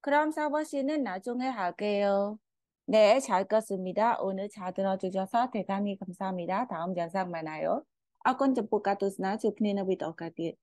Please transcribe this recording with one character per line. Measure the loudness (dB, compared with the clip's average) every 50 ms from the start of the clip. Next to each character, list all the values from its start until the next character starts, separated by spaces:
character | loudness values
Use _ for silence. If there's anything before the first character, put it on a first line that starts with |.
| 0
그 | 4
럼 | 4 4 4 2 0
사 | -2 -2 0
무 | 0 -2 -2 -2
실 | -2 -2 0
은 | 0 0 0
나 | -2 -2 -4 -6 -6
중 | -6 -4 -2
에 | -2 -2
할 | -2 -2 -2 -2 -2 -2
게 | -2 0 2 2 2
요. | 4 4 2 2 0 -4 -10 _ _ _ _ _ _ _ _ _ 2
네, | 6 6 8 8 8 6 4
잘 | 2 0 0 2 2
갔 | 2 0 2 0
습 | -4 -4
니 | -4 -2 0
다. | 2 2 2 2 2
오 | 0 -2 -2
늘 | -4 -6 -8
잘 | -8 -8 -8 -6 -4
들 | -2 0
어 | 0 0 0
주 | -2 -2
셔 | -2 -2 -2 0
서 | 2 0 0 2
대 | -2 -4 -2
단 | -2 -2 -2 -2 -2
히 | -4
감 | -6 -8 -12
사 | -8 -6 -6 -4
합 | -4
니 | -4 -2
다. | -2 -2 -2 -2 -4
다 | -4 -6 -4
음 | -4
영 | -2 -2 -4 -2
상 | -2 -4 -2 -2
만 | -4 -6 -6 -8
나 | -6 -4 -2
요. | -2 -2 -2 -4 _ _ _ _ _ _ _ 0 0
អ |
រ | 2 4
គុ | 2 2
ណ | 4 2
ចំ | 0 0
ពោះ | 0 0 2
កា | 0 0
រ | 0
ទ | 0 -2
ស្ | -2
ស | -2 -2
នា។ | -2 -2 0
ជួ | 0 -2
ប | 0 2
គ្ | 0
នា | 0 0 0
នៅ | 0 -2
វី | -2
ដេ | -2 -2 -8
អូ | -6 -8
ក្ |
រោ | -10 -10
យ | -6 -6
ទៀ | -6 -6
ត។ | -6 _